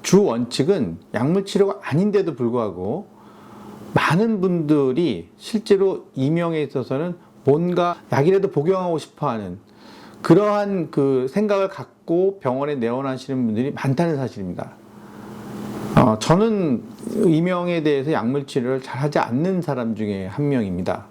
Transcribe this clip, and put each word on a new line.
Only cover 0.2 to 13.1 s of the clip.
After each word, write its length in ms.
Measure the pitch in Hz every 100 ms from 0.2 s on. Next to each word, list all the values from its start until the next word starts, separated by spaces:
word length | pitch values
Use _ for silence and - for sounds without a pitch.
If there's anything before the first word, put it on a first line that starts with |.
원칙은 720 | 185 117 120 - 143 196 95 82 -
약물 320 | - 156 190 196
치료가 340 | 190 196 -
아닌데도 520 | - 147 208 202 170 127
불구하고 720 | 117 120 107 87 95 160 - - - - - - - - -
많은 480 | - - 170 226 214
분들이 880 | 185 175 147 151 135 127 170 90 85 -
실제로 680 | - 214 - 196 196 175 - -
이명에 460 | 135 165 170 160
있어서는 520 | 135 135 117 135 175 170 - -
뭔가 540 | - 147 175 180 175 170 -
약이라도 400 | 123 151 190 -
복용하고 460 | 147 151 190 180 160
싶어하는 600 | - - 147 113 95 87 - - - - - -
그러한 680 | - 165 208 208 202 196 156
그 360 | - 139 135 131
생각을 380 | 202 214 202 190
갖고 720 | 165 131 _ - 170 196 196
병원에 360 | - 127 147 143
내원하시는 720 | 117 127 135